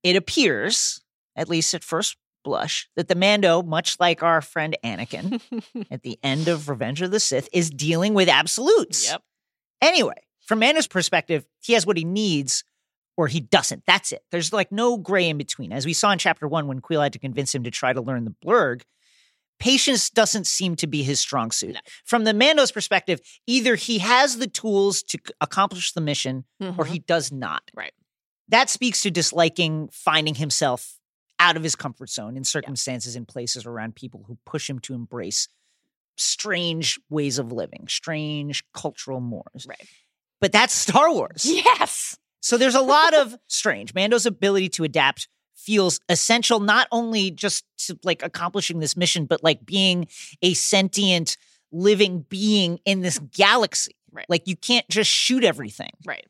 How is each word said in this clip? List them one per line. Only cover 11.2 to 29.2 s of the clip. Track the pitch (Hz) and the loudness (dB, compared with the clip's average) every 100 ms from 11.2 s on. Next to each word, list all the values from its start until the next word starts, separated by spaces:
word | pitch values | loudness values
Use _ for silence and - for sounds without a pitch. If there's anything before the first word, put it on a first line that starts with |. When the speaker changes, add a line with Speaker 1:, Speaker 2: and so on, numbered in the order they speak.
| - 156 - _ | 2 -4 -4 _
Speaker 1:
he | - | 2
has | 233 175 | 2 4
what | 175 | 0
he | |
needs | 165 196 208 151 135 - - _ _ _ _ - | -2 -2 0 0 0 -4 -6 _ _ _ _ -2
or | 151 | 0
he | 156 | -2
doesn't. | 113 196 - - - | 2 2 2 -6 0
That's | 190 - | 0 0
it. | - _ | -10 _
There's, | 175 160 | -4 -2
like, | 208 185 | -2 -2
no | 202 240 240 | 0 0 -2
gray | 170 196 170 | -2 0 0
in | 151 | -2
between. | 147 - 101 | -6 -8 -8
As | 120 | -6
we | 139 | -4
saw | 160 208 | 0 2
in | 190 | 2
chapter | 190 160 151 | 0 -2 -2
one, | 160 143 | -4 -4
when | 131 | -8
Kuiil | - 151 | -2 0
had | 143 | 0
to | - | -2
convince | 131 120 135 | -8 -6 -4
him | 135 | -4
to | 123 | -6
try | - 127 | -2 0
to | 127 | 0
learn | 120 127 | -2 -4
the | 113 - | -6 -8
Blurg, | 151 233 147 123 _ _ _ _ _ _ _ _ | 0 2 2 -2 _ _ _ _ _ _ _ _
patience | 240 269 - 254 - | 0 2 2 0 2
doesn't | - 214 220 175 | 2 2 0 -2
seem | - 185 165 | -2 -2 -2
to | 160 | -4
be | 147 | -2
his | 135 143 | -2 -2
strong | - 139 113 | -2 -2 -2
suit. | - 95 | -4 -6
Speaker 2:
No. | 92 - - | -12 -16 -20
Speaker 1:
From | - 240 | -2 0
the | 220 | 2
Mando's | 214 269 311 262 | 4 4 6 2
perspective, | 214 - 190 - 170 - - - | 0 0 0 0 -4 -4 -16 -2
either | 254 233 | 0 2
he | 214 - 220 | 0 0 -2
has | 196 247 277 240 | 4 4 4 0
the | 240 | -6
tools | - 220 196 196 185 | -4 0 2 2 0
to | - - - | -6 -10 -12
c-, | - | -6
accomplish | 151 - 196 180 - | -4 0 -2 -2 -6
the | 175 | -4
mission | 151 143 135 131 - _ | -2 -2 -4 -6 -10 _
or | 190 | -8
Speaker 2:
Mm-hmm. | 180 151 | -4 -4
Speaker 1:
he | 175 | -4
does | - 170 127 | -2 -2 -2
not. | 139 104 71 - | -8 -8 -8 -10
Speaker 2:
Right. | - 80 _ _ _ _ _ _ | -16 -16 _ _ _ _ _ _
Speaker 1:
That | 226 262 | 2 2
speaks | - 247 - | -2 -2 -2
to | 202 | -2
disliking | 170 | -2